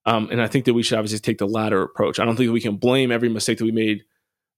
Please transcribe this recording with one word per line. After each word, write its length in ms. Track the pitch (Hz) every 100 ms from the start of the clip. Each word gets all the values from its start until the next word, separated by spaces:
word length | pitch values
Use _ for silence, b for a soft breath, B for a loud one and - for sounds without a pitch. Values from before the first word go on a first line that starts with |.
Um, 240 | - 113 107
and 120 | 120
I 40 | 113
think 200 | 143 123
that 80 |
we 80 | 117
should 160 | 110 113
obviously 200 | 107 107
take 200 | - 107
the 80 | 101
latter 360 | 113 110 95
approach. 380 | 82 - 95 -
I 60 | 117
don't 100 | 117
think 160 | 123
we 80 | 117
can 160 | 110 101
blame 340 | 120 135 127
every 200 | 117 120
mistake 280 | 110 - 113
that 60 |
we 80 | 113
made 320 | 110 110 104 - _ _ _ _